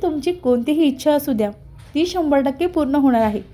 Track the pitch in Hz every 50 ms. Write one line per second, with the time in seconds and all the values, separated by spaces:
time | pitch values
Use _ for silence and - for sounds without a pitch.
0 | 381 339 311 294 254 349 359 359 - 247 247 247 233 302 302 320 320 277 269 -
1 | - 302 294 285 285 294 240 208 208 208 208 - - - - - - - - 294
2 | 339 349 359 370 320 294 277 277 254 277 269 - 349 359 359 320 294 262 277 294
3 | 277 269 240 226 226 214 208 202 - -